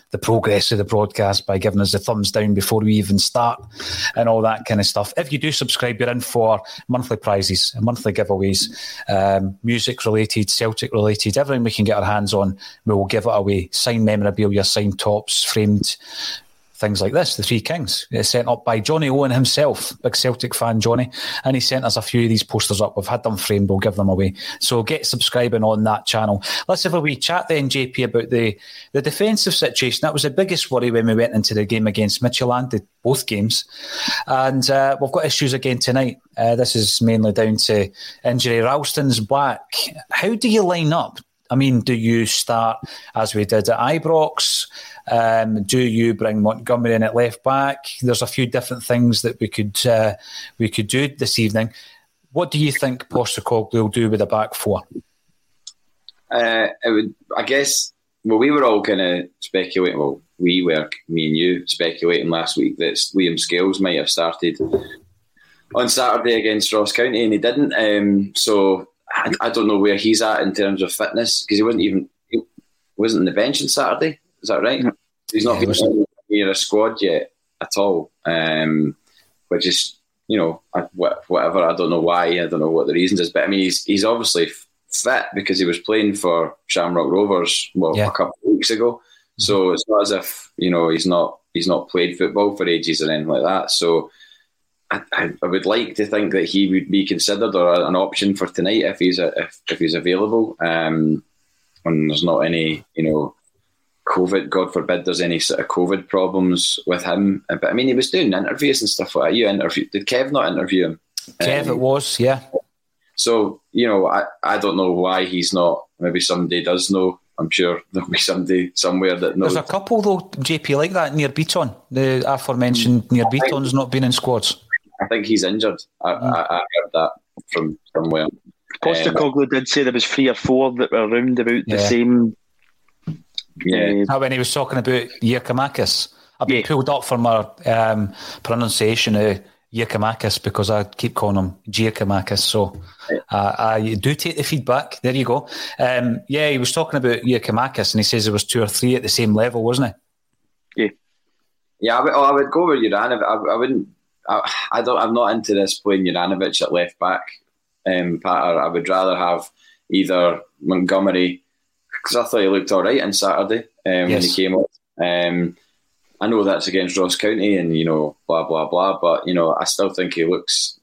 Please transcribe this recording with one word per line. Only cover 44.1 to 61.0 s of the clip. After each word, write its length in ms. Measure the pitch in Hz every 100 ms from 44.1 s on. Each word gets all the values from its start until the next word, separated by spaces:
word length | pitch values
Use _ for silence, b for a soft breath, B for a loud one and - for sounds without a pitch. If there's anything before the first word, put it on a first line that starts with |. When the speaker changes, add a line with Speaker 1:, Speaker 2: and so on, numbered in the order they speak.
| 160 156 - - - - B B B -
Speaker 1:
Um, 520 | 117 113 113 110 107
do 160 | 98 127
you 340 | 123 113 117
bring 280 | 101 110 107
Montgomery 520 | 104 110 117 120 120
in 100 | 113
at 120 | 110 117
left 280 | 120 -
back? 440 | 131 135 139 139 - -
There's 200 | 123 117
a 60 | 120
few 180 | - 123
different 380 | 127 - 120
things 400 | - 120 120 113
that 140 | 117 -
we 80 | 107
could, 360 | - 104 - 127
uh, 280 | 113 110 101 B B B B
we 100 | 110
could 180 | - 104
do 220 | 127 143
this 300 | 139 123 -
evening. 340 | 110 110 110 B B B B _ _
What 200 | 143 175
do 80 | 151
you 120 | 151
think 380 | 135 135 127 -
Postecoglou 640 | 127 117 - - 113 104
will 140 | 117 107
do 200 | 120 110
with 100 | 107
the 80 | 104
back 260 | 107 107
four? 300 | - 110 95 - - - _ _ _ _ _ - - _ _ _ - -
Speaker 2:
Uh, 380 | 120 117 113 110 -
it 60 | 117
would, 260 | 107 110 - - -
I 80 |
guess, 480 | 117 135 139 - - _ _ _
well, 140 | 110 110
we 140 | 135
were 120 | 147
all 180 | 127 104
kinda 460 | 98 98 90 87 90 _
speculating, 600 | - 95 90 95 90 -
well, 220 | 73 67 _ -
we 240 | 87 90
were, 280 | 87 78 73 -